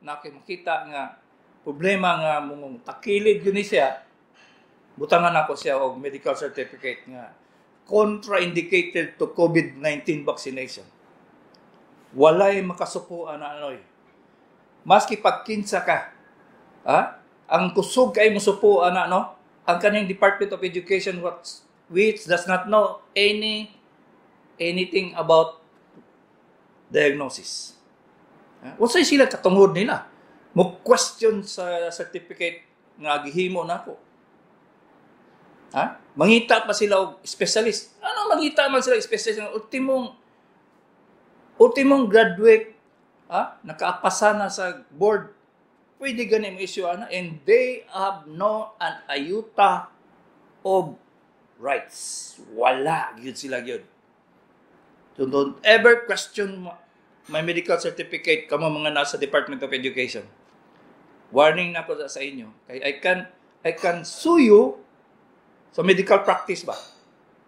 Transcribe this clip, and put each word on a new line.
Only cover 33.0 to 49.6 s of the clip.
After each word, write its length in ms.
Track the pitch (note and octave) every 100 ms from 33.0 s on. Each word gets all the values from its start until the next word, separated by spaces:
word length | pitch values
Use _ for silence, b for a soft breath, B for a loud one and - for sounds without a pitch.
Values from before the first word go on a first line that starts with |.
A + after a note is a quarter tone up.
nga 240 | D3+ D3
gihimo 400 | C#3+ D#3 F#3 F#3
nako. 320 | E3 F3 - - _ _ _ _ _ _ _ _ _ _ _ _ _ _ _ _ -
Ha? 240 | - - - _
Mangita 480 | - F3 A3+ A#3 A3 A3+
pa 80 | G3+
sila 240 | G#3 G3
og 100 | F#3 -
specialist. 720 | - - G3 G#3+ A3+ - - _
Ano 240 | - - G#4
mangita 400 | D#4 D4+ - C#4
man 160 | C4+
sila 160 | B3+ A#3+
og 40 |
specialist? 360 | - G#3 A3+ A3
Ang 160 | G#3 A3
ultimong, 480 | G#3+ C4+ C4 C4 A#3+ - _ _ _ _ _ _ _ _ _ _ _ _ _ -
ultimong 480 | A#3+ B3+ C4+ C#4 A#3+
graduate, 640 | G#3 G#3+ F3 A3 A3 A3 - _ _ _ _ -
ha? 240 | F#3 - -
Nakaapasa 720 | - D#3+ F3 - F#3+ - G#3+ G#3
na 160 | G3
sa 320 | F#3 F#3 D#3 -
board. 400 | C#3+ G3+ G#3 - - _ _ _ _ _ _
Pwede 320 | C4+ A#3 A3+
gani 240 | G#3+ G#3
mo 80 | F#3
issue, 240 | F#3 -
ana? 240 | F3+ F3+ A3
And 320 | F3+ F3 D#3 -
they 400 | A3+ B3+ B3+ -
have 400 | F#3 G3 F#3+ D3+
no 480 | D#3 G#3 A3 G#3+ -
an 240 | E3 D#3 -
iota 800 | C#3+ D3 G3+ A3 -